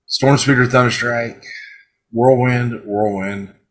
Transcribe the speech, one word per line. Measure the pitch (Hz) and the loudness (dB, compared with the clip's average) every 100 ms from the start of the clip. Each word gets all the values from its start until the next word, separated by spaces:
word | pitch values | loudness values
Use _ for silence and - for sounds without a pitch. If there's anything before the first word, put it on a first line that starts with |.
| - | -8
Storm | - 131 139 | -2 2 2
Speeder | 139 127 123 | 2 2 2
Thunderstrike, | 127 123 113 120 117 117 - - - - - _ _ _ | 2 2 0 -4 -4 -6 -10 -18 -18 -20 -20 _ _ _
Whirlwind, | 113 127 127 127 123 120 117 104 | 0 4 4 2 0 -2 -6 -6
Whirlwind, | 101 107 98 95 101 98 _ _ | -2 -2 -2 -6 -8 -10 _ _